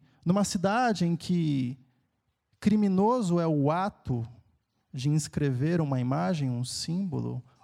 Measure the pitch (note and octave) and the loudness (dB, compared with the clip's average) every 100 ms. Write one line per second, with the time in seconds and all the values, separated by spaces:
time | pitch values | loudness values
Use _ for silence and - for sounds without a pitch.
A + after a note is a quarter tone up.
0 | _ _ E3+ G3 G3 G3 F#3+ A3+ B3 F#3 | _ _ 0 0 0 0 0 2 0 2
1 | E3+ E3 - F3 D#3 C#3 B2 C#3 _ _ | 0 -2 -2 0 0 0 -2 -6 _ _
2 | _ _ _ _ _ - G#3 G#3+ G#3 F#3 | _ _ _ _ _ -2 2 4 4 4
3 | G#3 B3+ F3+ F3 E3 D3 C#3 E3+ G3+ - | 4 2 2 2 2 2 2 2 -2 -6
4 | - A#2+ A#2 - _ _ _ _ _ C3+ | -6 -4 -4 -12 _ _ _ _ _ -4
5 | C#3+ D3+ - - C#3+ B2 D#3 F3 D3 C3 | 0 0 0 -2 -2 0 0 0 0 0
6 | B2 D3 F3+ E3 C3+ A#2+ B2+ - - F3 | 0 0 0 -2 -2 -2 -4 -6 -4 -4
7 | G3 B2+ A#2 B2+ - _ | -4 -4 -6 -8 -12 _